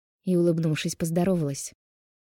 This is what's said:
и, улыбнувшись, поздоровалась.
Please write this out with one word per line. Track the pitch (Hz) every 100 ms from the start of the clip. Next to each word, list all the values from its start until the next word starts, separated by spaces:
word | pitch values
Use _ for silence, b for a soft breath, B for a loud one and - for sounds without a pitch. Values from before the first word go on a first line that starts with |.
| _ _
и, | 185 175
улыбнувшись, | 170 165 165 151 170 -
поздоровалась. | 170 165 180 180 143 139 - _ _ _ _ _ _